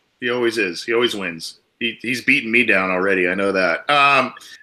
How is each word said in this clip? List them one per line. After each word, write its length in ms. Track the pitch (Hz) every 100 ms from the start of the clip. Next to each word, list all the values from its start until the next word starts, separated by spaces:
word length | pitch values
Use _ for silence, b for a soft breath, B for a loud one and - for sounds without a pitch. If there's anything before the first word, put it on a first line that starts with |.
| _ _
he 100 | 123
always 280 | 123 120 113
is. 260 | 98 85
He 100 | -
always 220 | 117 120 107
wins. 440 | 92 82 - - _ _
He, 180 | 117 113
he's 220 | 110 127
beaten 280 | 110 139 113
me 140 | 117 113
down 240 | 98 92
already. 380 | 92 95 95 90
I 80 | 92
know 160 | 98
that. 380 | 95 90 82 -
Um, 440 | 147 143 139 123 - B B